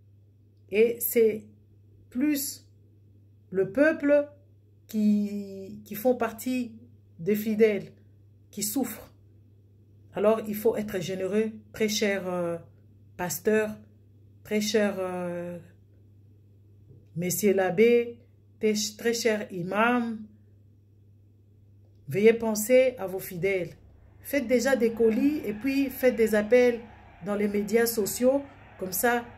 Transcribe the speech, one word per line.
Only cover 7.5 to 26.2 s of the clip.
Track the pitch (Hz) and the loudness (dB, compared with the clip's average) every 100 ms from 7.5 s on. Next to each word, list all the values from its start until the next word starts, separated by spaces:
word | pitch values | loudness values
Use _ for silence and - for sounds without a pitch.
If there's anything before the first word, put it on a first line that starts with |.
| 214 220 196 160 - - _ _ _ _ | 2 2 2 -8 -20 -20 _ _ _ _
qui | - | -10
souffrent. | 196 277 - - - - _ - _ _ _ _ _ _ - | -6 -4 -6 -8 -18 -20 _ -20 _ _ _ _ _ _ -14
Alors, | - 208 220 214 | 0 2 2 -2
il | 208 | -2
faut | 220 - | -2 -2
être | 214 196 | -6 -6
généreux, | 175 185 190 208 220 - - | -6 -6 -2 -2 -2 -6 -18
très | - 214 | -4 -2
cher, | 214 208 196 185 | 0 -2 -2 -4
euh, | 180 170 170 - - _ _ - - | -4 -4 -6 -10 -20 _ _ -20 -8
pasteur, | 180 - - 214 214 - - - _ - - - | -6 -2 0 0 0 -6 -18 -20 _ -20 -20 -20
très | - 214 | -4 -2
cher, | 208 220 208 185 | 0 2 2 -2
euh, | 185 180 180 175 175 175 165 - _ _ _ - - - _ _ _ - - - - 165 | -6 -4 -6 -6 -8 -12 -16 -20 _ _ _ -20 -20 -20 _ _ _ -20 -20 -20 -14 -8
messieurs | 180 175 208 | -4 0 2
l'abbé, | 190 185 175 233 240 240 - _ _ _ _ | 2 0 4 6 6 2 -10 _ _ _ _
très, | 220 214 - - | -2 -2 -4 -4
très | 233 | -2
cher | 226 233 214 208 | 0 0 -2 -4
imam. | 185 175 196 233 247 233 214 - - _ _ _ _ _ _ _ _ _ _ _ _ _ - _ - - | -8 -4 0 2 2 -2 -8 -14 -20 _ _ _ _ _ _ _ _ _ _ _ _ _ -20 _ -20 -8
Veuillez | 170 214 | 4 4
penser | 226 226 214 - 254 262 247 | 4 0 -4 4 4 4 0
à | 190 | -8
vos | 190 | -8
fidèles. | - 180 190 190 165 - - - - _ | -10 -4 -2 -2 -4 -12 -20 -20 -20 _
Faites | - 285 226 | -4 -4 0
déjà | 247 247 262 | 0 2 2
des | 233 | 0
colis | 220 226 220 277 302 | 2 2 4 0 0
et | - | -6
puis | 208 269 269 269 | -4 -2 0 -2
faites | - 254 | 2 0
des | 214 | 2